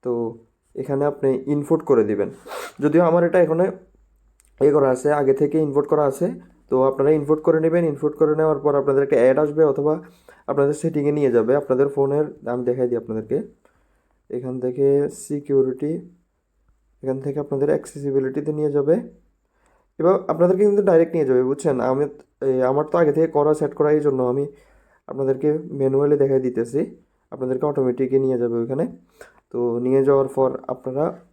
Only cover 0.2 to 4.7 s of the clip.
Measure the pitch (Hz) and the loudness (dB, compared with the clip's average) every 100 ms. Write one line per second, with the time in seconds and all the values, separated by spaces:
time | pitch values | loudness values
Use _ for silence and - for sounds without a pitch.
0.2 | 117 117 _ _ _ - 131 139 143 143 | -4 -8 _ _ _ -12 -6 -2 -2 0
1.2 | 135 131 139 147 143 160 160 127 107 101 | -2 -2 -2 -4 0 -2 2 2 2 0
2.2 | 98 - - - - - 143 151 170 175 | -4 -6 -16 -14 -14 -4 2 4 4 4
3.2 | 170 180 165 160 185 - - _ _ _ | 2 2 2 2 -2 -4 -18 _ _ _
4.2 | _ _ _ _ 139 | _ _ _ _ 2